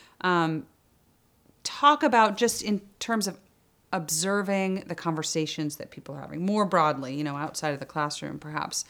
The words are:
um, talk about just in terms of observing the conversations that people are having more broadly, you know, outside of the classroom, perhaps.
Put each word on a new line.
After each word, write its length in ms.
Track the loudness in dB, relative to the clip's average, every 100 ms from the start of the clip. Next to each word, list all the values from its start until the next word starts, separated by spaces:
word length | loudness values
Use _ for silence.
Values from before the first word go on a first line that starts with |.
| -20 _
um, 440 | 2 2 2 0 -6 _ _ _ _ _ _ _ _ _
talk 400 | -12 4 6 6
about 360 | 6 6 6 4
just 260 | 0 0
in 180 | -2 -2 -4 _
terms 300 | -2 -2 -2
of 100 | -6 _ _ _ _ _
observing 880 | -6 -2 -2 0 0 0 0 0 -2 -4
the 80 | -6
conversations 800 | -2 -2 -2 -2 -2 -2 -4 -6
that 140 | -12
people 240 | -14 -14 -12
are 60 |
having 240 | -10 -4 0
more 200 | 0 2
broadly, 500 | 4 4 2 -4 -4
you 80 |
know, 140 | -4 -4
outside 320 | -6 -4 -4
of 100 | -4
the 60 | -6
classroom, 520 | -4 -4 -4 -8 -10
perhaps. 480 | -8 -6 -4 -6